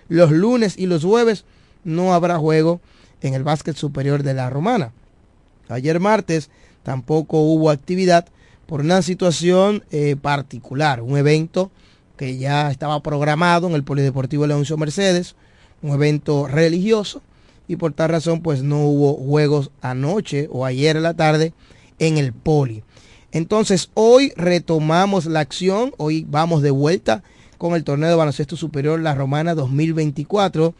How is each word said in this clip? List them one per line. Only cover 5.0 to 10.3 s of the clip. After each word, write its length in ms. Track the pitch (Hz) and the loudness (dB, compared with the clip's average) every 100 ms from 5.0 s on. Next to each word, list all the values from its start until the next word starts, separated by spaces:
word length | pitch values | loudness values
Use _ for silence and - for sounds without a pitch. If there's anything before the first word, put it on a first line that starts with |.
| _ _ _ _ _ _ - | _ _ _ _ _ _ -10
Ayer 300 | 120 139 165 | -6 -2 0
martes 500 | 202 214 190 165 - _ _ _ | 2 2 2 -2 -4 _ _ _
tampoco 580 | - 131 120 156 156 160 | -8 -8 -2 -2 0 2
hubo 300 | 151 160 156 | 2 4 2
actividad 560 | 147 - 180 185 170 175 _ _ - - | 0 -2 0 4 4 2 _ _ -20 -10
por 160 | 151 | -4
una 180 | 147 190 | 2 2
situación, 840 | 160 180 180 139 175 180 196 208 - | 2 0 0 0 2 4 4 0 -4
eh, 260 | 151 147 143 | -2 -2 -2
particular, 800 | 143 | -2